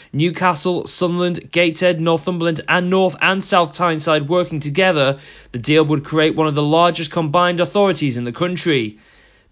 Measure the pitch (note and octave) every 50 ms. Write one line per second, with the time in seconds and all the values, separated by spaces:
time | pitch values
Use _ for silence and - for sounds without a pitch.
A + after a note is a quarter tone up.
0 | - _ - C#3 D#3 F3 E3 - F#3+ F#3 E3+ C#3+ - F#3 F3+ D#3+ - - - -
1 | F3+ F3 F3 F3 F3+ F3+ F3 - - - - E3+ F3+ E3+ D#3+ - F#3 F3+ F3 D#3+
2 | E3 E3 E3 D#3+ E3 F#3 F3+ E3+ E3 E3+ E3 D3+ - - D#3 F3+ F3+ F3+ F#3 F#3+
3 | F#3+ F3+ C#3+ - - F3 F#3+ G3 F#3+ - G3+ F3+ E3+ D3+ - - F3+ E3+ D#3+ D#3
4 | D3+ E3+ D#3 D3+ C#3+ C#3 F3 F3+ F3 F3 D#3+ D3 C3 D3 C#3+ F3+ F#3+ F#3+ F3 D3+
5 | C3+ C3+ C#3 C#3 - - - - - - - A#2+ G#2+ C#3+ D3+ D#3+ D#3 D3+ D#3 D3+
6 | D3 - D3+ D#3 D#3 D#3 G#2 C3+ D#3 D#3 C#3+ D3 D3 D3 D#3 E3 E3+ F3 E3+ E3+
7 | E3 D3 - F3 D#3+ D3+ C#3+ F3+ F3+ F3 F3 E3+ F3 E3+ - G#3 G3+ G3 F3+ C#3+
8 | D3+ C#3 A#2 B2 A#2+ A#2+ A#2 - F3 F3+ F3+ D#3 - F3 D3 C3 A2+ G#2 G#2 -
9 | _ _ _ - _ _ _ _ _ _